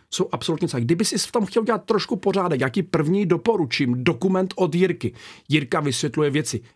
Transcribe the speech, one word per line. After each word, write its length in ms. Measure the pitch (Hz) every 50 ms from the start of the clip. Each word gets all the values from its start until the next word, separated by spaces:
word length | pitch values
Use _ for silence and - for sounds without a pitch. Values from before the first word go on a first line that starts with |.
| _ _
jsou 180 | - - 180 -
absolutně 360 | - - - - 165 147 180 156
celé. 120 | - 127
Kdyby 240 | 117 120 170 170 214
jsi 140 | - - 202
v 140 | - -
tom 140 | - 240 208
chtěl 180 | - - 226 226
dělat 200 | 233 226 208 -
trošku 320 | - 214 190 - - 233
pořádek, 440 | 185 - 202 185 196 180 180 156 131
já 80 | 156 -
ti 140 | - 196
první 440 | 165 - - 156 151 151 185 202 208
doporučím 760 | 165 175 160 - 233 226 190 156 117 - - 143 123 123 127 123
dokument 500 | 180 139 120 - 190 190 185 190 185 -
od 180 | - 185 160 147
Jirky. 400 | 175 185 185 170 - - - - - - - - - - -
Jirka 320 | 143 151 143 120 - 160
vysvětluje 500 | 147 143 120 - - 147 117 151 151 143
věci. 300 | 131 151 147 - - 104 - - _